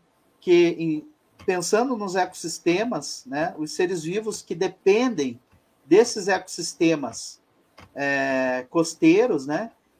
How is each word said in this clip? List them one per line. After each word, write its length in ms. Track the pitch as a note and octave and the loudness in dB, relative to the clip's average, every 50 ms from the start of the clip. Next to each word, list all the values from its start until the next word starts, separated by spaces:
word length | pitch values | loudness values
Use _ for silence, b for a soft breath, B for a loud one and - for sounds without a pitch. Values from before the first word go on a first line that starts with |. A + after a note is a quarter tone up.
| _ _ _ _ _ _ _ _ | _ _ _ _ _ _ _ _
que 280 | - F#3 F3 F3 F3 E3 D#3 C#3+ | 0 4 6 6 6 4 2 0
em, 300 | E3 D#3+ D#3 D3+ D3 - _ _ _ _ _ - - | -2 -2 -2 -4 -6 -10 _ _ _ _ _ -8 -4
pensando 520 | - F#3 F3+ F3 - - G#3+ B3 C#4 B3+ | -2 -2 -2 0 0 2 2 2 0 -2
nos 180 | G#3+ G#3 F#3+ F3 | -4 -4 -4 -2
ecossistemas, 1120 | G3 F3+ F3+ - - - E3 - - - F3 E3+ F#3+ A3 B3 A3 D3+ C#3+ - - - - | -2 -2 -2 -4 -8 -10 -10 -10 -4 0 0 0 0 0 -2 -4 -6 -6 -8 -12 -14 -12
né, 280 | B2 C3 D3 D#3+ F3+ - D3+ | -8 -4 -4 -4 -4 -4 -6
os 140 | D3+ D3+ - | -8 -6 -4
seres 320 | - F#3 F3+ F#3+ E3+ D3+ | -2 -2 -2 -2 -4 -4
vivos 360 | D#3+ F#3 G#3+ A3 A3 - - | -4 -4 -4 -4 -6 -8 -10
que 140 | - - F#3 | -10 -10 -6
dependem 840 | E3 F#3+ F#3 F3+ - - G3 G3 A3+ B3+ C4 A3+ D#3 C#3 B2+ A#2 - _ _ _ _ _ _ _ _ _ | -4 -4 -4 -6 -2 2 2 4 4 2 0 0 -2 -4 -4 -6 -10 _ _ _ _ _ _ _ _ _
desses 440 | C#3 D#3+ G#3 A#3 A#3 - A3 F3+ G3 | 4 6 6 6 4 2 -4 -2 -2
ecossistemas, 1120 | F#3+ F#3 F#3 - - - E3 - - - E3+ E3 D#3+ D3+ C3+ - F#2+ - - - - - _ _ _ _ _ _ _ - - - - | -2 -2 -2 -6 -10 -10 -10 -8 -4 0 2 2 2 0 -2 -6 -10 -12 -14 -16 -16 -20 _ _ _ _ _ _ _ -20 -20 -18 -10
é, 720 | C3+ C#3+ C#3 C#3 C3+ C3+ C3+ C3 C3 C3 B2+ B2+ B2+ B2 - | -6 -4 -2 0 0 0 0 0 0 0 0 -2 -4 -6 -4
costeiros, 760 | - E3+ D#3+ D#3+ - - E3 D#3+ E3+ G3+ A#3+ B3+ F#3+ C#3+ C3 | -2 -2 -2 -2 -2 2 4 6 6 6 4 2 0 -2 -4
né, 260 | C#3 D3+ F3+ A3 A3+ - _ _ _ _ | -4 -6 -6 -6 -8 -14 _ _ _ _